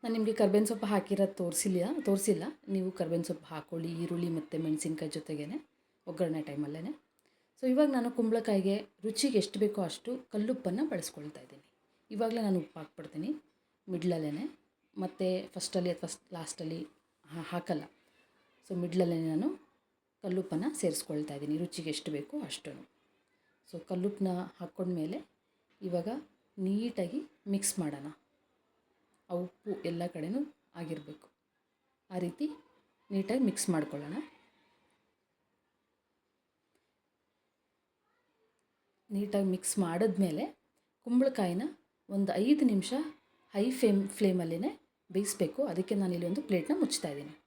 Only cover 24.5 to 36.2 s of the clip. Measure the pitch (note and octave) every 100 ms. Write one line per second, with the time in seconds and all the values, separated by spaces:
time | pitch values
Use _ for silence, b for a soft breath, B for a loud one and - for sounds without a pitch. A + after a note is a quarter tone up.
24.5 | - F3 - F#3 F3+ D#3 A#3+ - _ _
25.5 | _ _ _ F#3+ F3 F#3 B3+ - _ _
26.5 | - F#3+ G3+ A#3 A#3 F3 B3 D4+ _ -
27.5 | G3 G3 - D#3 C#3+ C#3+ D#3 _ _ _
28.5 | _ _ _ _ _ _ _ _ F3 F3+
29.5 | _ - F#3+ E3+ E3+ F3 F3 D#3 A#3+ D4
30.5 | - _ E3+ E3 D#3 D3 D3+ - _ _
31.5 | _ _ _ _ _ _ F#3 F3 - D4+
32.5 | - - _ _ _ _ G3 G3 A#3+ A#3+
33.5 | - - E3 D3+ C#3+ D3 G3 D#4 - _
34.5 | _ _ _ _ _ _ _ _ _ _
35.5 | _ _ _ _ _ _ _